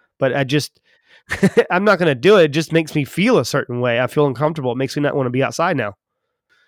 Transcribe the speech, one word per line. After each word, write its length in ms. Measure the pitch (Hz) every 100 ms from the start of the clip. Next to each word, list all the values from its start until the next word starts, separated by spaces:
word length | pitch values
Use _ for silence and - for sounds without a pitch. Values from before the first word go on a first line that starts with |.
| _ -
But 160 | 135 135
I 60 |
just, 380 | 131 147 - _ _ _ _ _ -
<laughs> 420 | - 196 - -
I'm 140 | 180
not 160 | 208 185
gonna 160 | 175 127
do 200 | 160 208
it. 80 | 156
It 20 |
just 240 | 147 160
makes 240 | 165 156 156
me 80 |
feel 340 | 135 - 220 202
a 60 |
certain 360 | 120 143 123 120
way. 200 | 123 117
I 80 | 127
feel 180 | 151 147
uncomfortable. 460 | 120 151 160 127
It 40 | 120
makes 180 | 131 151
me 60 |
not 120 | 143
wanna 160 | 143 127
be 140 | 127
outside 320 | 123 120 170 147
now. 180 | 104 - _ _ _ _ _ _